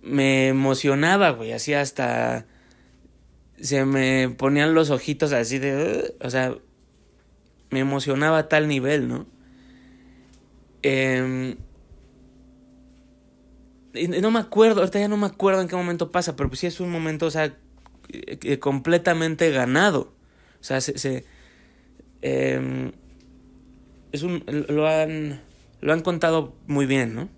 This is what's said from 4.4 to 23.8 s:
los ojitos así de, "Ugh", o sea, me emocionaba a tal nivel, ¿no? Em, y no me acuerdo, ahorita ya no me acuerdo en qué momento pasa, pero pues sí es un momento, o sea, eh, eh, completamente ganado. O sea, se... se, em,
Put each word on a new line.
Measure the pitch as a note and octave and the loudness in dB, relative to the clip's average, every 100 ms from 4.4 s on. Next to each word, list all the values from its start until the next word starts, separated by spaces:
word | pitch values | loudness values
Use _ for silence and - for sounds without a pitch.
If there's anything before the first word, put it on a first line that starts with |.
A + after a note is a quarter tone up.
| C3+ C#3+ D3+ | 0 2 4
los | D#3+ D#3 | 4 4
ojitos | C#3 - D3 D3+ | 0 -2 -2 0
así | C#3 A2+ C3 | 0 0 -2
de, | C3+ C#3 | -2 -2
"Ugh", | E3 - - - B2+ | -2 -2 -6 -8 -6
o | |
sea, | B2+ B2+ B2+ - _ _ _ _ _ _ _ _ _ _ | -2 -2 -6 -14 _ _ _ _ _ _ _ _ _ _
me | C3 | -2
emocionaba | C3+ C#3 C#3 C3+ D3+ D#3+ | -2 -2 -2 0 2 2
a | D#3 | 4
tal | D#3 D3+ | 2 2
nivel, | C#3+ B2+ D3 B2 | 0 0 0 0
¿no? | B2 - - - - - - - - - - - - _ - - - | -6 -10 -20 -20 -20 -20 -20 -20 -20 -20 -20 -20 -20 _ -20 -20 -4
Em, | C#3 C3+ C3 B2+ C3 B2+ B2+ A#2+ - - - - - - - - - - - - - - - _ _ _ - - - - - | -2 0 0 0 -2 -4 -6 -8 -16 -20 -20 -20 -20 -20 -20 -20 -20 -20 -20 -20 -20 -20 -20 _ _ _ -20 -20 -20 -20 -16
y | - F3 | -6 -2
no | E3+ G3+ | 0 2
me | A3+ | 2
acuerdo, | - G3 A3+ G#3 | 0 6 6 8
ahorita | F3+ G3+ | 2 2
ya | G3+ | 0
no | G#3 | 0
me | G3+ | -2
acuerdo | - G3 F#3+ | 2 2 2
en | F3+ | 0
qué | |
momento | F3+ F3+ F3 E3 | -2 -4 -4 -2
pasa, | F3+ F3 C#3+ | -2 -2 -2
pero | C#3 | -4
pues | - | -2
sí | F3 | -6
es | E3 | -4
un | F3+ | -6
momento, | E3 D#3+ D#3 E3 | -4 -4 -2 -4
o | |
sea, | D#3 D#3 | -2 -4
eh, | - - - - - - - - - | -4 -20 -20 -20 -20 -18 -16 -12 -10
eh, | - C#3 | -4 -2
completamente | C#3+ C#3 C3 E3+ E3+ E3 D#3+ D#3 E3 | 0 -2 2 2 2 0 0 2 2
ganado. | C3+ B2 C3+ G3+ D3+ - - _ _ _ _ | 2 2 4 4 2 -4 -12 _ _ _ _
O | |
sea, | - C3+ | -6 -4
se... | C3 - | -4 -4
se, | C3+ B2+ B2+ - - _ - _ _ _ - - | -4 -6 -8 -20 -20 _ -20 _ _ _ -20 -10
em, | C2+ - - C2 - C3 C3 - - - - - - - - - | -4 -2 0 -2 -4 -6 -8 -12 -20 -20 -20 -20 -20 -20 -20 -20